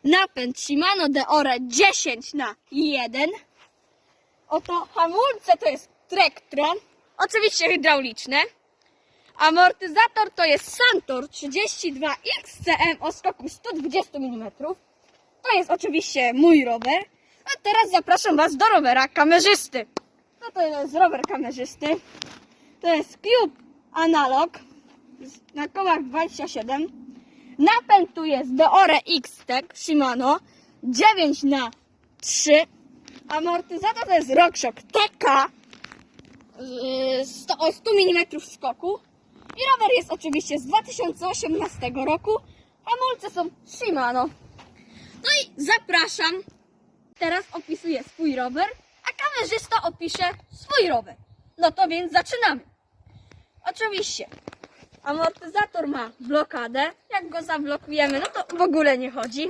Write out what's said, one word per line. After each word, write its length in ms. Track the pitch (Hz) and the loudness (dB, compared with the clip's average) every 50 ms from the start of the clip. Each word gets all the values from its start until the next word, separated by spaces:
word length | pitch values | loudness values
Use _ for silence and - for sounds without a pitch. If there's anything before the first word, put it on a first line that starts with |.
| - | 4
napęd 560 | 277 330 370 392 370 _ 262 247 247 254 - | 4 4 4 4 0 _ -6 -6 -6 -6 -8
Shimano 500 | - - 285 285 339 370 403 381 330 285 | -6 -2 -2 0 0 0 0 0 0 0
Deore 480 | 269 277 262 - 294 302 285 269 247 247 | 0 0 0 2 2 2 2 2 -2 -2
dziesięć 720 | 254 247 233 269 403 392 381 - - 320 240 226 - - - | -4 -4 2 4 4 4 4 0 -4 -6 -6 -8 -10 -10 -8
na 220 | 294 254 214 208 _ _ _ | -6 -6 -6 -8 _ _ _
jeden. 580 | 285 285 311 302 285 262 240 226 226 262 294 330 415 - _ _ _ _ - _ _ _ _ _ _ _ _ _ _ _ _ _ _ _ _ _ | -4 -2 -2 -2 -2 -4 -4 -4 -2 -2 -2 -2 -4 -8 _ _ _ _ -20 _ _ _ _ _ _ _ _ _ _ _ _ _ _ _ _ _
Oto 380 | 302 330 - - 349 339 - - - | -4 -4 -4 -4 -4 -4 -6 -6 0
hamulce 640 | 440 330 330 339 415 494 554 480 415 - - 339 - | 0 0 2 2 2 2 2 0 -2 0 0 0 2
to 100 | 247 - | 0 -4
jest 200 | 269 - - _ _ _ _ | -4 -4 -14 _ _ _ _
Trektron, 680 | _ 359 381 359 294 - - _ _ 294 269 294 311 349 415 _ _ _ _ _ _ _ | _ 0 2 2 2 0 -8 _ _ -4 -2 -2 -2 -2 -4 _ _ _ _ _ _ _
oczywiście 520 | - 370 381 - - 415 427 - - 330 330 | -4 -4 -2 0 0 0 0 0 0 0 0
hydrauliczne. 680 | 359 339 269 311 302 277 262 240 220 - - 254 269 294 339 466 _ _ _ _ _ _ _ _ _ _ _ _ _ _ _ _ _ | 0 2 2 2 2 2 0 -6 -10 -12 -10 -4 -2 -2 -2 -2 _ _ _ _ _ _ _ _ _ _ _ _ _ _ _ _ _
Amortyzator 960 | - 302 311 320 349 359 359 359 _ 381 349 302 415 453 440 _ 440 427 392 _ | 0 2 4 6 6 6 4 4 _ -10 0 2 4 4 4 _ -2 -2 -2 _
to 100 | - 339 | -2 2
jest 320 | 320 285 311 - - - | 2 2 2 0 -4 0
Santor 520 | - 494 494 466 392 - - 262 247 277 - | 2 4 4 4 2 -2 -4 -6 -6 -6 -10
trzydzieści 640 | - - 285 285 262 370 427 - - - - 339 277 | -14 -12 -10 -6 -4 -4 -4 -4 -6 -6 -6 -6 -4
dwa 220 | 262 311 302 - - - 453 1077 - | -4 -4 -4 -4 -6 -6 -8 -8 -8
X 240 | - - - - - | -8 -14 -16 -6 0
C 60 | 339 | 0
M 260 | 330 - 311 339 311 - | 2 2 2 0 0 -4
o 120 | - 330 | -6 -8
skoku 380 | - - - 370 - _ 247 320 | -8 -4 -6 -6 -6 _ -14 -14
stu 280 | - - - 466 381 | -14 -12 -12 -8 -8
dwudziestu 420 | 311 269 302 254 370 - - - 285 | -6 -6 -2 -2 -2 -4 -4 -8 -10
milimetrów. 580 | 262 254 240 220 220 202 _ _ 269 320 381 _ _ _ _ _ _ _ _ _ _ _ _ _ - | -8 -8 -8 -10 -12 -14 _ _ -10 -10 -10 _ _ _ _ _ _ _ _ _ _ _ _ _ -2
To 140 | 508 440 | 0 0
jest 140 | 359 359 - | 0 2 0
oczywiście 600 | 330 349 - 427 285 330 - - - 277 254 240 240 | -2 -2 -2 -2 -2 -2 -4 -2 -2 0 0 0 4
mój 320 | 262 302 339 330 294 254 | 6 8 8 8 8 6
rower. 400 | 240 233 226 226 247 302 370 403 _ _ _ _ _ _ _ _ | 2 -2 -2 -2 -2 -2 -2 -4 _ _ _ _ _ _ _ _
A 40 | - 554 - _ | -10 -10 -6 _
teraz 280 | 403 415 453 453 415 | 2 2 2 2 4
zapraszam 460 | 370 339 - - 349 381 - 427 330 | 2 0 4 4 2 2 4 2 4
was 180 | 294 311 330 302 | 4 4 2 4
do 100 | 262 403 | 4 4
rowera 420 | 440 415 339 277 247 247 262 262 | 6 6 4 4 4 4 4 2
kamerzysty. 800 | 269 _ - 294 311 339 349 320 392 403 - - - - 247 214 _ _ - _ _ _ _ _ _ _ _ | 2 _ 2 4 6 6 6 6 6 4 4 2 -2 -6 -10 -10 _ _ -14 _ _ _ _ _ _ _ _
No 100 | 480 453 | -16 -10
to 160 | _ 381 339 | _ -2 -2
jest 280 | 311 302 285 277 285 277 | -2 -2 -4 -6 -4 2
rower 260 | 330 370 339 311 254 | 4 4 4 4 -2
kamerzysty. 680 | 240 - - 262 277 240 269 254 254 - - _ 294 294 320 381 _ - - - - - - - - _ _ _ _ _ _ _ | -6 -6 -6 -6 -6 -8 -6 -8 -10 -10 -8 _ -2 -2 -2 -2 _ -16 -18 -18 -16 -16 -18 -20 -20 _ _ _ _ _ _ _
To 120 | - 339 330 | 0 0 0
jest 180 | 302 - - | 0 0 -6
Cube 440 | - _ - 403 480 494 427 302 - _ - _ _ _ _ _ - | -14 _ 0 2 4 4 4 0 -4 _ -20 _ _ _ _ _ -4
Analog 680 | 320 330 330 330 302 277 254 262 269 330 339 - - - - - - _ _ _ _ _ _ - - - 262 - - _ _ _ | 0 2 2 4 2 2 2 2 0 0 0 -4 -18 -20 -20 -20 -20 _ _ _ _ _ _ -20 -20 -20 -20 -20 -20 _ _ _
na 140 | 294 294 | -10 -10
kołach 360 | - _ 381 392 370 330 320 285 | -8 _ -4 0 0 0 -2 -2
dwadzieścia 440 | 254 247 320 330 330 - - 285 | -6 -4 -4 -4 -4 -6 -10 -12
siedem. 400 | - - 240 214 233 269 285 320 349 - - - - - - _ _ _ - - - - - | -10 -10 -10 -6 -6 -4 -4 -4 -6 -8 -18 -20 -20 -20 -20 _ _ _ -20 -20 -18 -2 2
Napęd 540 | 285 392 453 480 - - 214 392 349 - _ | 4 4 4 2 4 6 6 6 6 2 _
tu 120 | 339 320 | -6 -2
jest 300 | 311 277 254 277 254 254 | -2 -2 -2 -2 -4 2
Deore 420 | 262 320 - - 381 392 330 311 277 - - 339 | 4 4 6 8 6 6 6 4 2 2 0 -2
X-Tech 480 | 285 - - - - - - 247 269 311 - - | -2 -2 -6 -12 -10 -6 -4 -4 -4 -4 -6 -16
Shimano 640 | - - - 311 294 277 254 240 247 247 269 302 359 _ _ _ _ _ _ _ _ - | -12 -4 0 2 2 2 2 0 0 2 0 0 0 _ _ _ _ _ _ _ _ -8
dziewięć 600 | 247 247 233 403 427 427 381 330 285 294 - 285 | -4 0 6 6 6 6 6 2 0 0 0 0
na 280 | 277 285 269 247 226 - _ _ _ _ _ _ _ _ _ | 0 0 0 -2 -6 -10 _ _ _ _ _ _ _ _ _
trzy. 440 | - - - - - 294 294 302 330 _ _ _ _ - - - _ - - - - - | -6 -4 -2 -2 4 6 6 4 4 _ _ _ _ -20 -20 -20 _ -20 -20 -20 -10 -6
Amortyzator 760 | 302 311 320 349 339 349 359 _ 359 330 381 427 466 453 - | -4 -2 -2 -2 -2 -2 -4 _ -10 -4 -4 -4 -2 -4 0
to 80 | - 359 | 2 2
jest 160 | 320 302 247 | 2 2 4
RockShox 540 | 262 320 349 339 - - - 240 - - - _ - | 4 6 6 4 2 -4 -6 -6 -6 -8 -20 _ 0
T 60 | 427 415 415 _ _ | 0 0 0 _ _
K, 280 | - 285 269 269 269 262 _ _ _ _ - - - - - - _ _ _ - _ _ - - - _ _ - | 2 2 4 4 2 0 _ _ _ _ -20 -20 -20 -20 -20 -20 _ _ _ -20 _ _ -20 -20 -20 _ _ -18
yy, 640 | 254 262 247 247 254 262 262 262 262 262 262 254 269 | -16 -14 -10 -8 -6 -6 -4 -2 -2 -2 -2 -2 -4
sto, 320 | 262 - - - - 320 | -6 -10 -14 -6 -6 -2
o 140 | - 320 330 | 0 0 0
stu 240 | - - _ 453 415 | 0 -2 _ 2 4
milimetrów 500 | 403 381 370 349 339 349 _ - 294 - | 4 4 4 4 2 0 _ -6 -14 -14
skoku. 540 | - - _ - 262 - _ - 359 415 - _ _ _ _ _ _ _ - - - - | -14 -18 _ -8 -8 -8 _ -6 -6 -6 -6 _ _ _ _ _ _ _ -20 -20 -20 -8
I 20 | - 508 539 | -4 0 0
rower 240 | 539 480 440 494 494 | 2 2 4 2 2
jest 160 | 494 - - | 2 0 -2
oczywiście 480 | 320 - - 320 285 - - - 285 294 | -10 -8 -6 -4 -4 -4 -4 -4 -6 -6
z 60 | 247 | -4
dwa 180 | 262 349 440 440 | 0 0 0 0
tysiące 440 | - 403 - 480 339 - - 330 | -2 -6 -4 -4 -4 -4 -6 -6
osiemnastego 760 | 370 359 - - 320 320 392 - 339 - - 254 247 247 269 269 | -6 -6 -4 -4 -4 -2 -4 -4 -6 -8 -8 -8 -6 -6 -4 -2
roku. 260 | 294 311 339 - 415 427 - - _ - _ _ _ _ _ _ | -2 -2 -2 -2 -4 -4 -4 -4 _ -20 _ _ _ _ _ _
Hamulce 440 | 440 466 494 508 523 494 - - - | -4 -2 -2 -2 -4 -4 -6 -8 -8
są 200 | - 359 339 349 - _ _ | -6 -6 -6 -6 -8 _ _
Shimano. 580 | - - - 494 427 339 277 254 240 247 254 247 - - _ - - _ - - _ _ _ - _ - - - - - - - | -20 -14 -8 -4 -4 -2 -2 -2 0 0 -2 -2 -2 -6 _ -20 -20 _ -20 -20 _ _ _ -20 _ -20 -20 -20 -20 -20 -8 -4
No 60 | 554 587 587 | -2 -2 -2
i 220 | 523 - _ - 285 | -2 -6 _ -8 -2
zapraszam. 680 | 311 453 440 - - 359 339 330 - - - 330 320 349 381 392 - _ _ _ _ _ _ _ _ _ _ _ _ _ _ | 0 0 -2 0 0 0 0 0 -2 -4 -4 -4 -4 -4 -6 -10 -16 _ _ _ _ _ _ _ _ _ _ _ _ _ _
Teraz 260 | 349 330 349 370 403 _ - | -4 -2 -2 -4 -6 _ -16
opisuję 500 | 330 - - 320 - - 339 311 233 269 | -16 -10 -10 -12 -8 -6 -6 -6 -6 -8
swój 320 | - _ - 330 302 262 | -12 _ -4 -4 -2 -2
rower, 320 | 254 247 247 247 302 381 427 494 - _ _ _ _ - | -2 -6 -6 -2 -4 -4 -4 -6 -16 _ _ _ _ -12
a 200 | 494 523 - 554 | -12 -8 -4 -6
kamerzysta 520 | 587 587 494 440 311 440 453 - - 440 - - | -4 -4 -4 -4 -4 -4 -6 -4 -4 -4 -2 -2
opisze 400 | 330 - - 339 - - - 370 349 - - _ _ | -4 -8 -6 -10 -8 -4 -4 -4 -4 -4 -8 _ _
swój 380 | - - - 554 587 571 392 349 | -20 -20 -8 -2 0 0 2 2
rower. 260 | 277 233 202 180 - _ - _ - _ _ _ _ | 0 -2 -4 -8 -20 _ -20 _ -20 _ _ _ _
No 140 | - 339 320 | 0 0 0
to 160 | 330 - 381 | 2 2 0
więc 240 | 320 330 339 359 330 | 0 0 -6 -6 -2
zaczynamy. 500 | 294 339 349 - 523 480 466 370 294 240 - _ _ _ _ _ _ _ _ - _ - _ _ - _ _ _ _ _ _ 349 | -2 -2 -2 -2 -4 0 0 0 0 -2 -10 _ _ _ _ _ _ _ _ -20 _ -20 _ _ -20 _ _ _ _ _ _ -12
Oczywiście. 580 | 349 - 440 440 403 370 415 - - - - - - - _ - - _ - - _ _ - _ - _ - | -6 -6 -6 -4 -4 -6 -6 -6 -8 -10 -12 -14 -16 -20 _ -20 -20 _ -20 -20 _ _ -20 _ -20 _ -8
Amortyzator 840 | 277 294 320 330 330 - - 349 330 339 415 415 - - 349 302 | -8 -4 -2 -2 -2 -4 -6 -20 -6 -2 -2 -2 -2 -4 -6 -4
ma 240 | 285 285 262 233 226 - _ | -4 -4 -6 -8 -10 -14 _
blokadę. 720 | 254 240 285 302 302 _ - 254 240 233 233 269 294 330 339 _ _ _ | -6 -2 0 0 0 _ -6 -8 -8 -4 -2 -2 -2 -2 -4 _ _ _
Jak 180 | 453 381 349 330 | -6 -6 -6 -6
go 120 | - 339 | -10 -10
zablokujemy, 800 | 320 330 320 302 294 285 285 - - - 294 302 285 277 277 269 | -6 -6 -6 -4 -4 -6 -6 -8 -8 -4 0 0 0 2 0 -4
no 60 | 330 | -6
to 320 | - - 415 - - 349 | -6 -6 -8 -8 -8 0
w 40 | 339 | 0
ogóle 360 | 349 381 285 320 302 285 262 | 2 2 4 4 4 4 2
nie 140 | 247 254 262 | 2 -2 -8
chodzi. 300 | 240 262 226 233 220 277 320 | -8 -8 -8 -8 -6 -6 -6